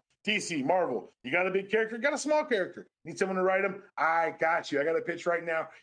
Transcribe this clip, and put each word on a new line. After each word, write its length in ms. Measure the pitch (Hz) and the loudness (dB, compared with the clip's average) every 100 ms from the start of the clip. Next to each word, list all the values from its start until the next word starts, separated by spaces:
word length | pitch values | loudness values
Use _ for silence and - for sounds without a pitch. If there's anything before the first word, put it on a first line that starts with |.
| _ _ | _ _
D 160 | - 208 | -2 -2
C, 200 | 139 160 | -2 -2
Marvel, 520 | 135 185 160 117 - _ | 2 2 2 -2 -6 _
you 80 | 123 | -2
got 160 | 165 185 | 0 2
a 60 | |
big 180 | 185 196 | 0 0
character, 240 | 214 220 | 0 0
you 80 | 233 | 0
got 100 | 262 | 0
a 40 | 302 | 0
small 260 | 294 302 | 0 0
character. 440 | 302 226 160 - - _ | 2 0 -2 -6 -18 _
Need 120 | 156 160 | -12 -2
someone 200 | 190 185 | 0 2
to 80 | |
write 200 | 185 190 | 2 2
him? 160 | 196 - - - | 0 -4 -10 -2
I 380 | 156 165 165 - | 2 2 0 0
got 320 | 160 165 147 | 0 0 0
you. 80 | 139 | 0
I 40 | |
got 120 | 151 165 | 0 0
a 20 | |
pitch 240 | 160 170 | -2 -4
right 200 | 175 170 | 0 0
now. 240 | 170 160 151 - | 0 -4 -4 -10